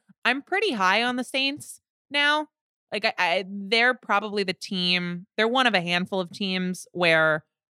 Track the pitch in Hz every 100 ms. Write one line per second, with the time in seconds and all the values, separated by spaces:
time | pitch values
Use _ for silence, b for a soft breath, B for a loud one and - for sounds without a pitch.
0 | _ _ 226 262 - 381 415 233 185 202
1 | 240 247 247 269 269 294 - - _ _
2 | _ 285 294 302 302 _ _ _ _ 208
3 | 220 - 175 180 190 202 196 226 247 240
4 | - 202 214 208 190 180 - 190 180 180
5 | 175 175 185 - 220 254 247 196 170 175
6 | 185 190 175 - 196 185 180 185 - 175
7 | 175 160 160 156 - _ _